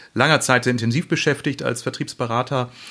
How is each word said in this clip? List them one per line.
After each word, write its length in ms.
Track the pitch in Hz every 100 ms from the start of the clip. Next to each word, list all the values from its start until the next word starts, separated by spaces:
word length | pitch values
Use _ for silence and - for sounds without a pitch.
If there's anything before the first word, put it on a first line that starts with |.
| -
langer 260 | - 135 151
Zeit 240 | - 123
sehr 60 | 120
intensiv 360 | 123 113 117 170
beschäftigt 560 | 160 - 135 - 135
als 200 | 131 120
Vertriebsberater. 880 | - - 143 - 120 117 127 139 123 - -